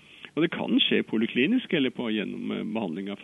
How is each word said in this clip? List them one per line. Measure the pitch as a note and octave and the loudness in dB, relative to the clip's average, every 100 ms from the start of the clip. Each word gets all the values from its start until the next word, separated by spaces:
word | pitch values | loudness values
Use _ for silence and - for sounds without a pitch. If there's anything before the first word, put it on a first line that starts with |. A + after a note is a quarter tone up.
| - - - D3 | -20 -20 -8 -2
Og | F3 | 0
det | |
kan | - - - - | 0 2 2 4
skje | A2 - | 2 2
poliklinisk | A2+ A2+ B2 D#3+ B3 - | 0 2 2 2 2 0
eller | E3 B2+ | 0 0
på, | - A#2 | -2 -2
gjennom, | A2 G2 G2 G2+ | -2 -2 -6 -4
eh, | G2+ G2 A2 | -4 -4 -2
behandling | F#2+ E2+ G2 | -2 -4 -6
av | G2+ | -6